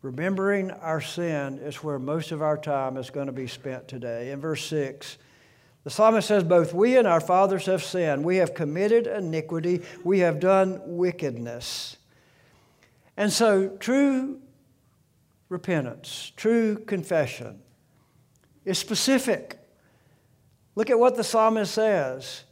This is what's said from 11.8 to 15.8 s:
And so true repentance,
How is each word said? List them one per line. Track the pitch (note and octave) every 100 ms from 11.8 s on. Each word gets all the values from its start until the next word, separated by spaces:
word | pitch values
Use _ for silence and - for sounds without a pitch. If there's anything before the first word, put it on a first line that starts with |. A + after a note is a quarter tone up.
| - - _ _ _ _ _ _ _ _ _ _ _
And | - G#3
so | - A3+ G3 F#3+ -
true | - C4 C#4+ C4 C4+ C4+ - _ _ _ _ _ _ _ _ _ _
repentance, | F3+ F3+ E3+